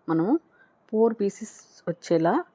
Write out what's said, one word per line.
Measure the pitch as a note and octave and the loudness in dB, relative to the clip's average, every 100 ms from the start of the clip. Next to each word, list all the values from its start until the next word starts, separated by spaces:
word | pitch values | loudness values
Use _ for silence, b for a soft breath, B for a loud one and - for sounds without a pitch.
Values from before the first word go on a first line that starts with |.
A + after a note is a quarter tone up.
| - | -4
మనము | E3 F3 D#4 - b b b _ | 0 2 0 -2 b b b _
ఫోర్ | A3 A#3 A3+ | 0 0 0
పీసెస్ | G3+ - A3 - - - - | -4 -4 -16 -20 -20 -14 -10
వచ్చేలా | E3 - E3+ E3 C4 F4+ | -10 -2 0 2 0 -4